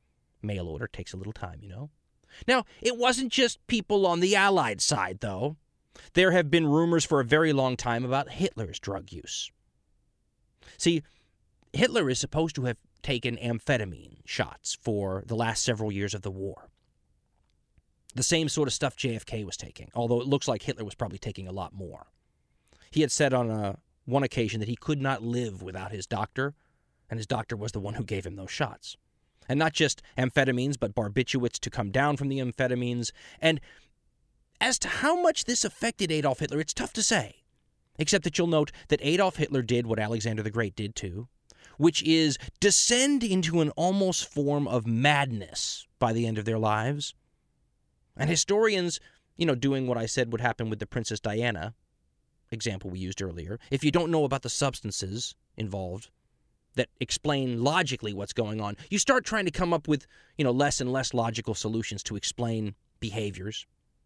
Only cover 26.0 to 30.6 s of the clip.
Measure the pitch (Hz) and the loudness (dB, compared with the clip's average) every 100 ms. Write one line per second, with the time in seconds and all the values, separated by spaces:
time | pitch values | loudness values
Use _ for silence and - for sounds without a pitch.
26 | - 104 104 - 143 147 _ _ _ _ | -4 -4 -2 -2 -4 -6 _ _ _ _
27 | - 113 107 113 - 104 107 104 98 107 | -10 -8 -4 -4 -4 -6 -6 -6 -6 -6
28 | 104 98 98 98 92 - 127 - - - | -4 -6 -6 -10 -10 -6 -6 -6 -18 -18
29 | _ _ _ _ - 139 160 - 147 - | _ _ _ _ -2 2 2 4 2 0
30 | - - 127 147 135 123 | -6 -2 2 4 4 2